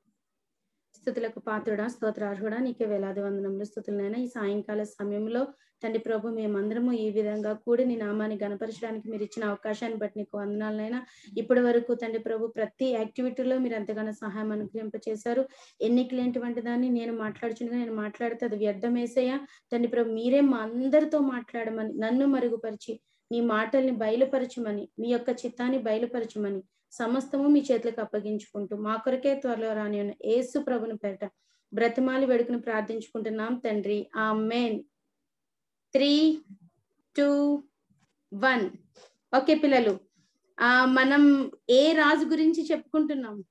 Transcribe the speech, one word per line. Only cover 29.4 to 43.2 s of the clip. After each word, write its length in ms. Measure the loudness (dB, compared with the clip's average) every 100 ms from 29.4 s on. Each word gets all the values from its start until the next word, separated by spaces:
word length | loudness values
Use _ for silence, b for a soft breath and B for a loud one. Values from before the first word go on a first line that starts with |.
| -2 -2 -2
రాని 280 | -2 -2 -2
ఉన్న 120 | -4 -4
యేసు 340 | 0 0 0 -2
ప్రభుని 380 | -2 -2 -4 -6
పేరట 340 | -6 -6 -10 -12 _ _ _
బ్రతిమాలి 540 | 0 2 2 2 2 4
వేడుకుని 340 | 2 2 -2
ప్రార్థించుకుంటున్నాం 920 | -2 -4 -4 -6 -8 -6 -4 -4 -2
తండ్రి, 560 | -2 -2 -2 0 -2 -4 -2
ఆమేన్. 680 | 0 0 0 0 0 -2 -8 _ _ _ _ _ _ _ _ _ _
త్రీ, 480 | 2 4 6 4 2 -4 -20 _ _ _ _ _ 2
టూ, 460 | 4 4 2 0 -4 _ _ _ _ _ _
వన్. 360 | -2 0 2 -2 -6 _ b b _ _ 2
ఓకే 180 | 4
పిల్లలు, 460 | 4 6 4 4 0 -6 _ _ _ _ 0
ఆ, 240 | 4 6
మనం 640 | 6 6 6 8 8 8 2 -4 4
ఏ 220 | 6 8
రాజు 320 | 6 6 4
గురించి 440 | 2 4 4 2 0
చెప్పుకుంటున్నాం? 720 | -2 0 0 0 -2